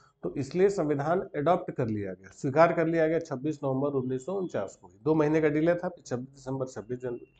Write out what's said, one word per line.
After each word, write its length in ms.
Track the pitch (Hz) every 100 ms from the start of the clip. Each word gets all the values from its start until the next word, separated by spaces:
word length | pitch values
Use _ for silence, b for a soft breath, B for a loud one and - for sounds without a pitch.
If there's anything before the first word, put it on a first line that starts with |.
| b _
तो 120 | 180
इसलिए 340 | 147 135 180 196
संविधान 500 | 196 151 139 147 185
अडॉप्ट 500 | 196 147 147 180 175
कर 180 | 151 117
लिया 260 | 104 98
गया, 140 | 92 95
स्वीकार 440 | - 143 143 170
कर 140 | 170 160
लिया 220 | 165 156
गया 100 | 165
छब्बीस 420 | - 127 147 147
नवंबर 240 | 139 131 143
उन्नीस 380 | 139 127 131 180
सौ 80 |
उनचास 440 | 196 170 117 95 -
को। 80 | 92 95
दो 120 | 139
महीने 260 | 156 147 160
का 80 | 151
डिले 260 | 147 165
था, 140 | 175 180 - -
छब्बीस 280 | 123 135
दिसंबर, 320 | - 131 135 131
छब्बीस 320 | 110 104 127
जनवरी। 360 | 127 123 -